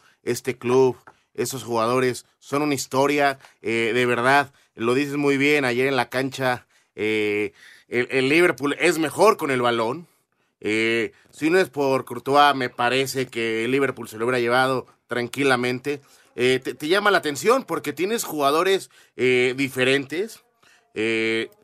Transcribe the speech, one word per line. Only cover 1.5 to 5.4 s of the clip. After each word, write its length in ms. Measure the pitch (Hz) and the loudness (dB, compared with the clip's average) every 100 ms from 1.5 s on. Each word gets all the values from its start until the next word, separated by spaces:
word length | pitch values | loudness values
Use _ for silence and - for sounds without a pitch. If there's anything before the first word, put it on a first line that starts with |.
| 131 | -6
jugadores 640 | 107 117 113 127 127 117 - _ | -4 0 0 0 0 -4 -12 _
son 220 | - 143 | -6 -4
una 120 | 151 | -2
historia, 640 | 135 - 131 143 147 139 135 - _ | -2 -2 0 2 2 0 0 -12 _
eh, 300 | 101 113 113 | -4 -2 0
de 100 | 123 | 0
verdad, 480 | 123 120 127 143 135 _ _ | 0 2 4 2 2 _ _
lo 200 | - 113 | -6 0
dices 200 | 131 143 | 0 0
muy 220 | 143 143 | -2 0
bien, 280 | 139 | 2